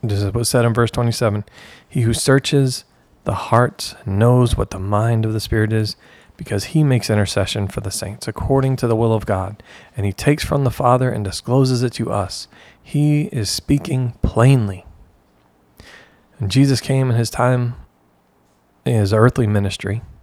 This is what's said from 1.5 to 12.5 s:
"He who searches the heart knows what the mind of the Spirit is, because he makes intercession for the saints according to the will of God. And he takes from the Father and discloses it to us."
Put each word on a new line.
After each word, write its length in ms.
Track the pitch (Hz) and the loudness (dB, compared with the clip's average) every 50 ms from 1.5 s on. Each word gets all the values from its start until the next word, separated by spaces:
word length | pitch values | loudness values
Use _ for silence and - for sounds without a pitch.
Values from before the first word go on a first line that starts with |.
| _ - - - - - _ _ | _ -20 -20 -20 -20 -20 _ _
"He 140 | - - | -4 0
who 120 | 117 113 113 | 0 0 0
searches 720 | - - - 135 139 - - - 143 135 131 123 - - _ _ _ _ _ _ _ _ | 0 2 2 2 2 2 2 0 2 2 0 -2 -6 -12 _ _ _ _ _ _ _ _
the 80 | - 101 | -6 -6
heart 600 | 95 - - - 117 123 123 - - - - - - - | -6 -4 2 2 2 2 2 -2 -8 -12 -12 -12 -12 -8
knows 500 | - 98 98 110 120 123 123 123 117 - - | -4 0 2 4 4 6 4 4 2 2 0
what 140 | 107 - | -2 -4
the 80 | - 95 | -6 -8
mind 460 | 95 98 104 104 110 117 117 110 110 | -6 -2 -2 0 0 2 0 0 0
of 80 | 110 110 | -2 -2
the 60 | 110 | -4
Spirit 340 | - - - 113 107 104 110 | -4 -2 0 0 0 2 0
is, 220 | 110 110 107 - _ _ - - - - _ _ - | -2 -2 -4 -6 _ _ -20 -20 -20 -20 _ _ -18
because 280 | 160 - 107 101 - | -10 -6 -6 -6 -6
he 180 | - - 160 151 | -2 0 2 2
makes 260 | 143 135 117 - - | 4 2 0 0 0
intercession 580 | 110 107 101 95 - - 95 - - 107 101 95 | 0 0 0 0 0 -2 -2 -2 -2 -4 -4 -4
for 140 | - - | -6 -8
the 100 | 104 98 | -8 -8
saints 360 | - - - - 104 - - - | -8 -8 -8 -10 -12 -10 -10 -10
according 500 | 107 - - - 135 135 131 135 131 123 | -10 -6 -2 0 0 2 2 0 -2 -2
to 100 | - 117 | 0 0
the 80 | 113 | 0
will 180 | 110 117 113 113 | 2 2 2 0
of 120 | 110 - | 0 0
God. 360 | - 104 92 95 95 104 - - - - - - - _ - | -2 -2 -2 -2 -6 -10 -14 -20 -20 -20 -20 -20 -18 _ -6
And 80 | 101 | -4
he 80 | 101 95 | -4 -4
takes 300 | - - 147 147 151 - | -2 0 0 0 0 -2
from 200 | - 147 143 139 | -2 -2 0 0
the 80 | 127 | -2
Father 380 | 117 - 139 123 123 127 127 127 | -2 0 2 2 4 4 2 0
and 120 | - 104 104 | -2 -2 -4
discloses 600 | 98 95 - - - 120 135 135 131 131 120 123 | -6 -6 -8 -4 0 2 2 4 2 2 0 0
it 100 | 120 - | -2 -2
to 180 | - 117 - | -4 -4 -4
us." 360 | 107 104 95 92 - - - _ | -2 -4 -4 -4 -8 -14 -16 _